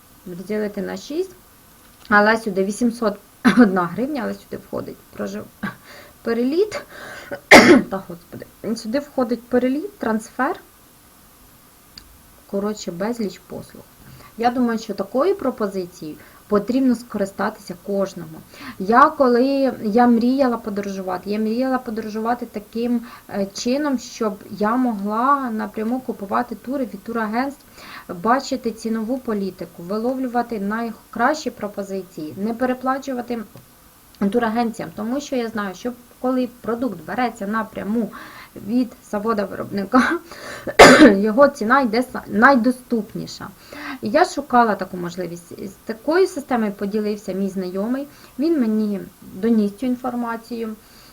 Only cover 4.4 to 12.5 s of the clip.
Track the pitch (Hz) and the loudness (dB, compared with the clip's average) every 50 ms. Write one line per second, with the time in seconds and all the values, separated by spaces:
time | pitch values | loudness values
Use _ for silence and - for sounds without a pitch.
4.4 | - - - - - - - - - - - - - - - - 208 196 196 214 | -12 -14 -14 -14 -12 -10 -8 -8 -8 -10 -12 -16 -20 -18 -12 -10 -10 -8 -8 -10
5.4 | 202 - - - - - - - - - - - - - - - - 233 233 226 | -12 -14 -14 -10 -10 -10 -10 -12 -18 -20 -20 -20 -20 -20 -20 -10 -6 -2 0 0
6.4 | 247 262 294 349 427 415 - - - - - - - - - - - - - - | 0 2 2 2 0 0 -2 -6 -12 -14 -16 -18 -16 -16 -16 -16 -14 -12 -12 -8
7.4 | - - - - 220 - 330 240 190 - 196 190 - - 170 - - - - - | 6 8 10 10 12 10 10 8 6 2 -4 -8 -8 -10 -16 -16 -16 -16 -16 -16
8.4 | - - - - - 190 233 226 - 220 220 285 285 - - - 254 226 247 233 | -16 -16 -16 -10 -8 -6 -6 -6 -4 -4 -4 -4 -4 -4 -2 -2 -2 0 -2 -4
9.4 | - - - 247 247 254 262 294 359 403 - - - 233 214 220 220 - - - | -2 0 0 2 2 2 0 -2 -4 -8 -8 -6 -2 -2 -2 -2 -4 -6 -4 -2
10.4 | 254 302 381 - - - - - - - - - - - - - - - - - | -2 -2 -2 -6 -10 -20 -20 -20 -20 -20 -20 -20 -20 -20 -20 -20 -20 -20 -20 -20
11.4 | - - - - - - - - - - - - - - - - - - - - | -20 -20 -20 -20 -20 -20 -20 -20 -20 -20 -20 -20 -20 -20 -20 -20 -20 -20 -20 -20
12.4 | - - | -12 -8